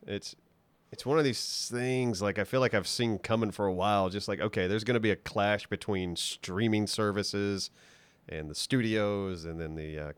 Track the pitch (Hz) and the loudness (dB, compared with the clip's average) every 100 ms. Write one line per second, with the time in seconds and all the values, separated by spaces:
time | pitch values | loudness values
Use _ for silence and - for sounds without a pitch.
0 | - 101 - - _ _ _ _ _ - | -8 -8 -8 -16 _ _ _ _ _ -8
1 | 123 156 143 113 - - - 120 127 127 | 0 2 2 0 -4 -6 -4 -2 0 0
2 | 123 95 101 101 95 131 123 107 87 - | 0 0 0 0 0 2 2 2 0 0
3 | 117 104 - 113 110 95 101 90 98 101 | 0 0 0 0 2 2 0 2 4 4
4 | 92 98 101 98 104 107 92 107 110 120 | 2 0 -4 -2 0 0 0 0 2 2
5 | 110 92 - 107 101 104 - 101 - 98 | 2 0 -2 0 2 2 0 -6 -2 -2
6 | 90 85 - - - 92 113 107 104 - | -2 -2 -6 -6 -4 0 2 4 2 2
7 | 104 101 98 101 202 196 - - - - | 2 2 0 0 0 0 -4 -10 -20 -20
8 | _ _ - 78 76 78 - 131 113 110 | _ _ -10 -8 -6 -6 0 0 2 2
9 | 104 101 95 87 82 82 80 78 78 76 | 2 0 -2 -6 -6 -6 -6 -6 -8 -8
10 | 76 | -8